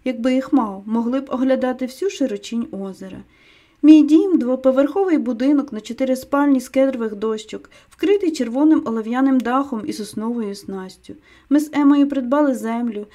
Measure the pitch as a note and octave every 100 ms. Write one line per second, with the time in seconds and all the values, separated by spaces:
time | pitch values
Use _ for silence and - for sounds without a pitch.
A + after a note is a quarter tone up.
0 | B3+ A#3 B3+ B3+ C4 C#4 A3 G3 G3+ A3+
1 | A#3 C4 C#4 B3 C4 C4 B3+ B3+ B3+ -
2 | F#4+ - B3+ G3+ - A#3 A#3 G3 G3 F#3
3 | F#3+ F#3+ - _ _ _ _ _ D4 D#4
4 | C#4+ D#4 G4 D4+ A#3+ B3+ C4 B3+ C#4+ G4
5 | F#4+ D4 A#3 A#3 C4 D4 - G#3+ - A#3
6 | C4 C4 B3+ C#4+ C#4+ C4 B3+ C4+ C4+ B3
7 | A3 G#3 A3 A3 - G3 - - _ -
8 | E4 G4+ F4+ D#4+ A#3 B3 D#4 D#4 - A3+
9 | A3 B3 C4+ C4 A#3 B3+ C#4 A3+ G3+ G#3+
10 | G#3 - A3 A#3+ G#3 G3+ - F#3+ F#3 -
11 | - - _ _ - C#4+ D4+ D4 C#4+ C#4+
12 | C#4 C#4 A#3+ C#4+ C#4+ A#3 A3 A#3 A#3+ G#3
13 | G#3